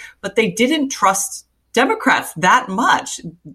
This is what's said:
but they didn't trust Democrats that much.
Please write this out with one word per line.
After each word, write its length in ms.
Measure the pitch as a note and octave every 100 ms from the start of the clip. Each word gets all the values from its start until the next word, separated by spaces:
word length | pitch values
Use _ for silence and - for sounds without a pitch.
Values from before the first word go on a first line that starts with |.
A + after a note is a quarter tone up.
| - -
but 120 | G3
they 160 | - A3
didn't 380 | F3 B3+ D#4+ C#4
trust 580 | - F#3+ F#3+ - - - _ _
Democrats 580 | - C4+ A4 - C3+ - E3
that 320 | F#3 A#3+ G#3+
much. 500 | F#3+ F4 - - - E3+ - D3+